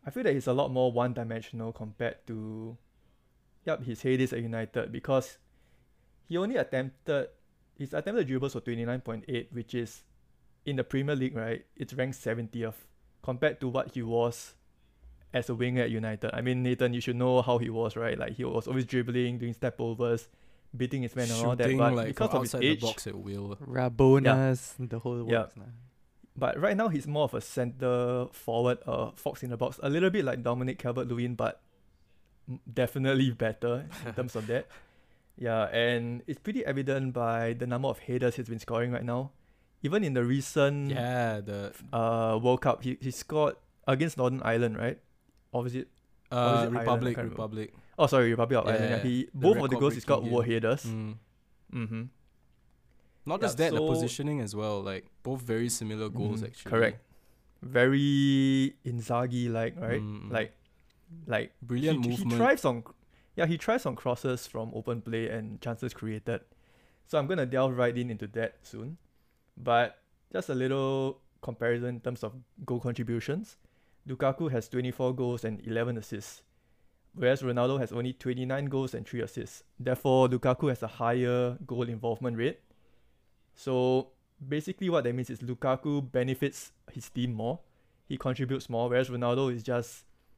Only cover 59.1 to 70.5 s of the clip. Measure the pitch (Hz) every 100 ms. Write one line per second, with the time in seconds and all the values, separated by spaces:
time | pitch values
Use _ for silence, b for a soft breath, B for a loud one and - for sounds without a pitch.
59.1 | 117 123 123 120 113 113 - 113 113 107
60.1 | 104 104 113 107 - _ _ _ _ _
61.1 | 165 156 107 113 _ 120 123 151 151 120
62.1 | 120 107 117 117 302 147 120 113 - _
63.1 | _ _ - 170 180 - 226 156 123 -
64.1 | 123 135 127 - 123 113 110 110 117 107
65.1 | 113 113 113 107 110 - 117 127 - 107
66.1 | 107 - 117 - _ _ _ _ _ _
67.1 | 156 143 185 131 127 135 123 120 120 123
68.1 | 110 107 110 113 - - 107 117 165 _
69.1 | _ _ _ _ - 127 117 117 - _
70.1 | _ _ 185 185